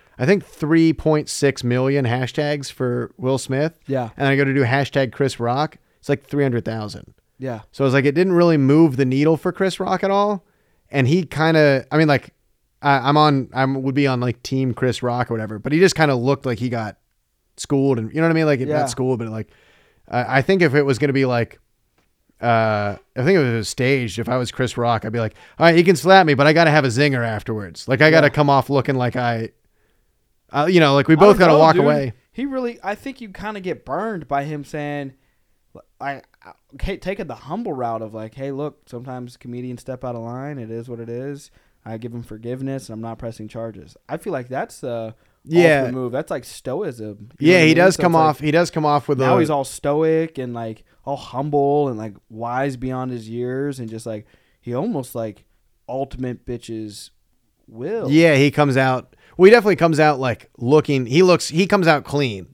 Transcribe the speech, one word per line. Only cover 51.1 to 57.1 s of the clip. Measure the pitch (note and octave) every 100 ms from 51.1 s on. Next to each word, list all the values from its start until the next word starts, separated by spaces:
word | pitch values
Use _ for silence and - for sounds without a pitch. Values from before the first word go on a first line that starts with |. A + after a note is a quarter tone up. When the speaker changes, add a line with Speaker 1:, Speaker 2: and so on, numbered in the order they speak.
| C#3
Speaker 2:
humble | - B2 D3 D3 C#3 D3 C#3+
and, | A2
like, | A2 G2 _
wise | A2 A#2 B2 C#3 B2
beyond | B2+ B2+ B2+
his | B2 A2
years, | A#2+ B2 C3 C#3+ C3
and | A2+
just, | A2+ A2+
like, | G#2+ - _ _ _
he | -
almost, | A#2+ G#3 D#3 B2 B2
like, | A2 G2 _ _ _ _ -
ultimate | B2+ C3 B2 B2+ B2 -
bitches | A#2+ - A2+ G#2+ G#2 -